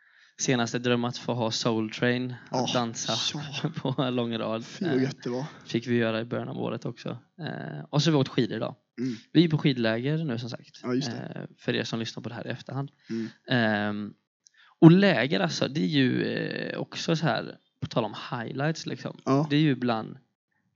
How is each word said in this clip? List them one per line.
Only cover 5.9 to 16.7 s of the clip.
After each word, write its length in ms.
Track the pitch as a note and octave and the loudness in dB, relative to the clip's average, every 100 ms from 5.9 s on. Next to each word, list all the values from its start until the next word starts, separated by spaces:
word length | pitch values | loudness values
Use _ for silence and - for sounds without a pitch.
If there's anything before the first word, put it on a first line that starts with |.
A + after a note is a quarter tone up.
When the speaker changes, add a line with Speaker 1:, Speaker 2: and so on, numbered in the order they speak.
| A#2+ | 2
Speaker 1:
göra 240 | A2+ A2 | 2 0
i 40 | |
början 240 | A#2+ A#2 A#2+ | -2 -6 -6
av 100 | B2 | -6
året 260 | A#2+ A#2 | -4 -4
också. 340 | - - B2+ A#2+ - - | -8 -8 -10 -10 -14 -12
Eh, 440 | D#3+ B1 - - - | -10 -8 -10 -10 -2
och 120 | D3 | 2
så 80 | D3 | 4
har 20 | |
vi 80 | D3+ | 4
åkt 80 | B2+ | 4
skidor 280 | - A2 A2 | 2 0 -2
idag. 180 | B2 C3+ _ - | -6 -8 _ -6
Speaker 2:
Mm. 160 | B2+ G#2+ - | -6 -6 0
Speaker 1:
Vi 120 | - | 4
är 40 | F3 | 6
på 100 | D3+ | 4
skidläger 600 | D#3 B2 A2+ A2+ B2+ D#3 | 2 2 2 0 0 -2
nu, 140 | D#3+ A2+ | -2 -4
som 120 | A#2+ | -6
sagt. 300 | - - - | -10 -14 -12
Speaker 2:
Ja, 120 | A#2 | -2
just 160 | B2+ C#3 | -2 -2
det. 220 | A#2+ - | -6 -8
Speaker 1:
Eh, 80 | - - - | -10 -12 -10
för 160 | - | -4
er 100 | A#2+ | -2
som 140 | A#2 A2+ | -2 -4
lyssnar 240 | A2+ - | -6 -8
på 60 | - | -10
det 60 | |
här 120 | A#2 B2 | -10 -8
i 40 | |
efterhand. 400 | B2+ - C3 C#3 - _ | -8 -8 -8 -8 -10 _
Speaker 2:
Mm. 180 | A2+ A2+ - - | -6 -6 -10 -2
Speaker 1:
Ehm, 640 | B2+ A2 G#2 G#2 G#2 G#2 - _ _ _ _ - _ | 2 2 2 0 -4 -8 -12 _ _ _ _ -20 _
och 100 | E3 | 10
läger, 500 | F3+ G3+ C3 C3 F#3 | 10 8 4 2 0
alltså, 280 | F3 C3+ - | 0 0 -2
det 120 | C#3+ | 0
är 60 | F3+ | 0
ju, 360 | D3 B2+ B2 | 2 2 2
eh, 540 | G#2+ - A2 - - | 0 -2 -4 -6 -6